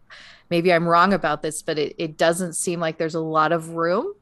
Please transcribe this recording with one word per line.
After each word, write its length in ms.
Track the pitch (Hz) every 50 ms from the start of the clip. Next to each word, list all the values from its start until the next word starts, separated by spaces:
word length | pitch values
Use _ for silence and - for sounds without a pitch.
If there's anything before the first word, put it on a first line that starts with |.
| _ _ - - - - - - _ _
maybe 240 | 175 175 165 185 175
I'm 140 | 165 170 170
wrong 260 | 170 170 180 196 196
about 280 | 185 - 156 147 147
this, 200 | - 156 147 -
but 160 | - - 156 151
it, 160 | 147 - - -
it 200 | 175 156 151 -
doesn't 360 | 175 165 170 175 185 170 156
seem 260 | - - 190 170 175
like 180 | 170 160 165 -
there's 180 | 165 160 156
a 40 | 165
lot 300 | 160 160 156 156 156 156
of 180 | 170 165 160 165
room 440 | 165 165 165 170 180 214 311 403 403 -